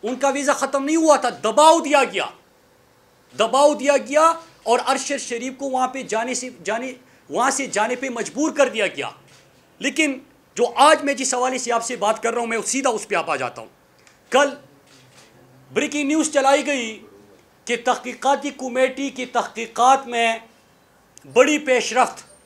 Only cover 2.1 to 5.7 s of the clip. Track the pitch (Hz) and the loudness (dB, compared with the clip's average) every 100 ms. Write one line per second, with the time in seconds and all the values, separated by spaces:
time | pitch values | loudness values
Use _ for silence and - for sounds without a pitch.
2.1 | 185 127 - _ _ _ _ _ _ _ | -2 -6 -10 _ _ _ _ _ _ _
3.1 | _ _ 123 214 247 294 285 269 277 214 | _ _ -4 0 4 4 4 2 0 2
4.1 | 285 320 330 - _ - 240 - 262 - | 2 4 2 -8 _ 0 0 2 -2 -2
5.1 | 277 - 233 254 262 277 | -6 -6 -8 -8 -8 -6